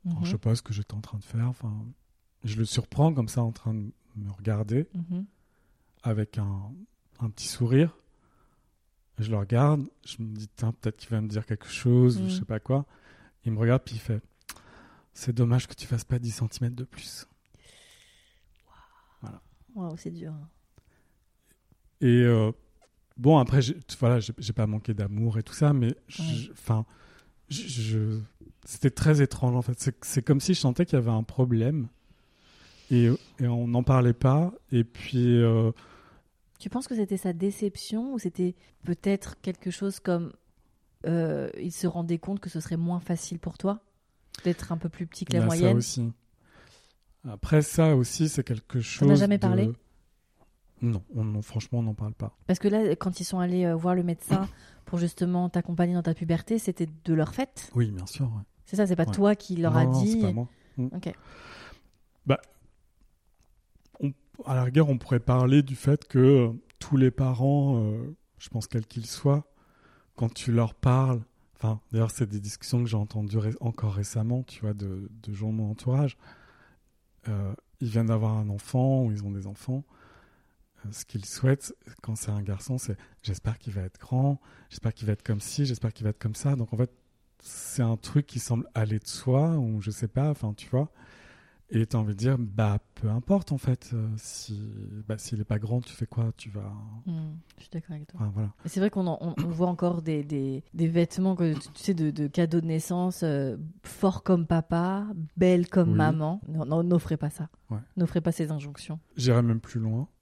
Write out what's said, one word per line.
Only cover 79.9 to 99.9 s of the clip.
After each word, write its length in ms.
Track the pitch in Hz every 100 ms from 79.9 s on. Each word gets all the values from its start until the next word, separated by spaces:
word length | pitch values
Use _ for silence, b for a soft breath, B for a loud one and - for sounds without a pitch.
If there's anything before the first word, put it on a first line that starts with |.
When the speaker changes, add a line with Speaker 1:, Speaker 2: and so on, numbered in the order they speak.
| b b b b b b b _ _ 104
Speaker 1:
Euh, 40 |
ce 140 | 107 -
qu'ils 200 | 110 95
souhaitent, 480 | - 127 139 - - - -
quand 140 | - 110
c'est 160 | -
un 100 | 104
garçon, 360 | 104 98 - 127
c'est « 200 | - 98 B B
J'espère 340 | - 95 110 113
qu'il 140 | -
va 80 | 98
être 180 | 92 _
grand, 420 | - 127 139 139 b b b
j'espère 240 | - 113
qu'il 140 | - 107
va 60 |
être 100 | 104
comme 160 | - 104
ci, 260 | - - 143
j'espère 280 | 120 113
qu'il 100 | -
va 60 | 107
être 100 | 107
comme 160 | 110 107
ça. » 200 | 143 139
Donc, 160 | 113
en 40 | 110
fait, 140 | 123 _ _ _ _ _
c'est 420 | - - - -
un 120 | 117 113
truc 300 | - 147 143
qui 120 | 117
semble 280 | - 120 - -
aller 240 | 107 107
de 80 | -
soi, 500 | - 131 131 160 165
ou 240 | 117 110
je 80 | 101
sais 160 | 104 113
pas, 200 | 131 147
enfin, 240 | 143 110
tu 160 | 104 -
vois. 220 | 127 151 B B B B B B B _
Et 160 | 113 113
t'as 100 | 117
envie 160 | 107
de 60 | 101
dire, « 180 | 120 131
Bah, 380 | 113 101 107 101 _ -
peu 140 | 110
importe, 420 | 113 - 196 -
en 60 | 139
fait, 320 | - 123 -
euh, 140 | 117 110 110
si, 440 | - - - 104 107 104 101 104 107
bah, 100 | 110
s'il 220 | - 110
est 40 | 107
pas 120 | 107
grand, 240 | 107 123
tu 100 | 120
fais 120 | - 117
quoi ? 260 | - 113 -
Tu 120 | 110
vas » 220 | 104 101 104 107 110 156
Speaker 2:
Hmm, 240 | 165 156 156 - -
je 60 |
suis 80 | -
d'accord 240 | 170 - 151
avec 120 | 151
toi. 120 | 180
Speaker 1:
Enfin, 100 | 107
voilà. 200 | 101 104 - 170
Speaker 2:
Et 40 |
c'est 100 | -
vrai 100 | 202
qu'on 160 | 196 180
en, 100 | 156
on, 120 | 170 -
on 60 | 170
voit 220 | 165 180
encore 320 | 170 175